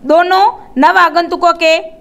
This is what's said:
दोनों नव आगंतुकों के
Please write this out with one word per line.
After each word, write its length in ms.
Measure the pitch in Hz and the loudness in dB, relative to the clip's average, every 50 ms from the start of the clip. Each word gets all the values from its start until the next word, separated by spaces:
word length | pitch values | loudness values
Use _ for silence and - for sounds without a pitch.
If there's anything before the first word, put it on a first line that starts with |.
| - | 0
दोनों 440 | 269 302 339 349 359 370 381 403 453 - - - - - 254 | 2 0 0 2 0 0 0 0 0 -2 -6 -20 -12 -4 0
नव 200 | 285 330 370 381 | 0 2 2 2
आगंतुकों 540 | 349 330 302 339 339 302 349 - 349 339 | 0 0 0 -2 -4 -4 -6 -2 0 -2
के 260 | 339 339 339 320 320 330 320 - - - | 0 0 0 0 0 0 -4 -10 -20 -20